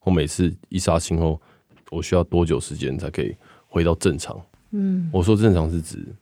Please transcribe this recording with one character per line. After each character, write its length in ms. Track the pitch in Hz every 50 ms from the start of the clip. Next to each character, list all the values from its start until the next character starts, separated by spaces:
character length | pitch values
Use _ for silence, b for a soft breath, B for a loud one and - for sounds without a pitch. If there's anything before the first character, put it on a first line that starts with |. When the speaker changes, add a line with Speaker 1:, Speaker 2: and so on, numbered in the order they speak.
Speaker 1:
我 100 | _ 95
每 160 | 92 85 73
次 260 | 76 - - 92 85 90 - -
一 100 | _ -
杀 220 | 92 90 - 82 82
青 180 | - - 90
后， 240 | 82 85 80 78 78 b b b b b b b b b -
我 120 | - 85 85
需 100 | - -
要 80 | 90 85
多 200 | - - 87 87
久 140 | 80 80 62
时 160 | - - 73
间 240 | - - 65 67 60
才 100 | - 71
可 120 | - -
以 120 | 67 53 - - b b b b b
回 180 | b - 90 85
到 100 | 82 85
正 220 | - - - -
常。 200 | - - - - - 87 _ _ _ _ _
Speaker 2:
嗯。 380 | - 208 196 196 185 185 175 165 151
Speaker 1:
我 100 | 95 87
说 100 | 98 110
正 200 | 101 110 113 95
常 180 | 85 80 80
是 100 | 87 85
指 240 | 80 - - - - - - -